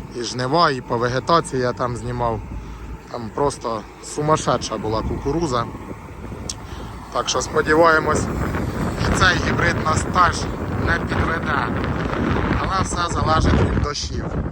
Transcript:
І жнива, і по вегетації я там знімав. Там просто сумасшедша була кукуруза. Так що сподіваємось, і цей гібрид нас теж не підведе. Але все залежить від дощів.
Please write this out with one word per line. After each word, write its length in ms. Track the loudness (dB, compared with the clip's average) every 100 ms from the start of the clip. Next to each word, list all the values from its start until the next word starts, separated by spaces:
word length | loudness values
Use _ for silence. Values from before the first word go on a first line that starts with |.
| -10 -8
І 80 |
жнива, 480 | -6 -4 0 4 4
і 100 | 2
по 160 | -2 0
вегетації 640 | 0 0 4 2 4 0
я 120 | 0
там 240 | 0 -2 -4
знімав. 420 | -4 -2 0 -2 -4 -10 -10 -12 -12 -14 -10
Там 180 | -10 -6 0
просто 460 | 0 0 -4 -4 -6 -14
сумасшедша 760 | -12 -4 2 2 2 0 0 -4
була 240 | -2 -2
кукуруза. 640 | -2 -2 -2 0 0 0 -2 -6 -12 -12 -14 -14 -12 -10 -8 -8 -10 -12 -10 -12 -6
Так 160 | -4 -2
що 120 | -2
сподіваємось, 840 | 0 0 4 6 8 6 4 0 0 -2 -2 -2 -2 -2 -2 0
і 160 | 0 4
цей 160 | 4 4 2
гібрид 280 | 2 2 2 0
нас 160 | 0 2
теж 280 | 4 4 4 -4 -4 -4 -2 0
не 120 | 0
підведе. 680 | 0 0 0 0 -2 -2 0 -2 -2 -2 -2 -2 0 0 2 0
Але 200 | 0 0
все 180 | 0 0 -2
залежить 400 | 0 2 4 6 6
від 200 | 4 2
дощів. 420 | 0 -2 -4 -4 -4 -4 -4